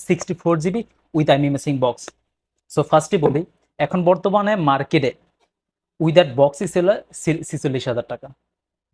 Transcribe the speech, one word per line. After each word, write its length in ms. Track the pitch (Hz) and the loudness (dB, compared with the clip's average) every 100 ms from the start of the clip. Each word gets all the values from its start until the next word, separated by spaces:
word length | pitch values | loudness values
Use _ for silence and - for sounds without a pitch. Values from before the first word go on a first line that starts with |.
| - | -4
সিক্সটি 280 | 180 - 165 | -4 -4 -4
ফোর 140 | 175 170 | -2 0
জিবি 180 | 170 226 - _ _ 156 | -2 -4 -8 _ _ 0
with 120 | 151 | 2
টাইমিং 180 | 139 143 139 | 2 2 -2
ম্যাচিং 180 | 151 135 | -4 -2
বক্স। 200 | 123 - - - _ _ _ _ _ | -2 -4 -12 -20 _ _ _ _ _
So, 60 | 156 - | -4 2
ফার্স্টে 280 | 156 156 196 143 | 2 2 0 2
বলি, 160 | 139 180 _ _ - 147 | 0 -6 _ _ -6 -2
এখন 140 | 185 175 | 0 2
বর্তমানে 440 | 180 202 202 202 208 147 | 2 0 0 0 0 0
মার্কেটে 420 | 135 139 160 127 - _ _ _ _ _ _ _ - | 0 0 0 0 -4 _ _ _ _ _ _ _ -2
with 120 | 160 165 | 2 4
that 120 | 156 120 | 4 4
বক্সই 280 | 143 - 196 180 | 2 2 -4 0
ছিল 120 | 180 226 - - | 2 0 -4 -8
ছি-, 200 | 165 165 156 | -4 -4 -4
ছেচল্লিশ 360 | 151 143 131 131 | -6 -4 -4 -4
হাজার 140 | 117 - | -4 -6
টাকা, 140 | 120 139 - _ _ _ _ _ | -10 -16 -20 _ _ _ _ _